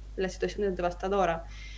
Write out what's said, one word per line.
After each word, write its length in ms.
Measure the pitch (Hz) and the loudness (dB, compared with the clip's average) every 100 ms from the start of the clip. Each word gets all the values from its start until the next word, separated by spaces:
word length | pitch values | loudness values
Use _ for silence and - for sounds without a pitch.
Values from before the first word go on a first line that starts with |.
| - - | -10 -2
la 120 | 190 | -2
situación 380 | - 180 - 202 | 0 -2 0 0
es 80 | |
devastadora. 680 | 180 175 175 190 202 175 165 - - - | 2 0 0 0 4 4 2 -4 -12 -12